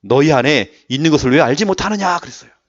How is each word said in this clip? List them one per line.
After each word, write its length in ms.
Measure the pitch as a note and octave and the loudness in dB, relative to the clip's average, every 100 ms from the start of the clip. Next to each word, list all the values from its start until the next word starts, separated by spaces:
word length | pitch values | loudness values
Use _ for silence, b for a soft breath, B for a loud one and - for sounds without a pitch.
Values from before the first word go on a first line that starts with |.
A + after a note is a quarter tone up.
너희 300 | G2 B2+ D3+ | 0 2 4
안에 400 | C#3 C3 C#3+ G2 b _ | 2 2 0 -2 b _
있는 240 | C3 D#3+ | -2 0
것을 200 | D3 B2+ | 0 2
왜 100 | C#3+ | 2
알지 240 | B2+ D3 | 2 0
못하느냐 540 | G#3 F#3 G3+ G#3 F#3 F3 | -2 -4 -4 -4 -4 -4
그랬어요. 300 | C3 - - _ | -8 -20 -20 _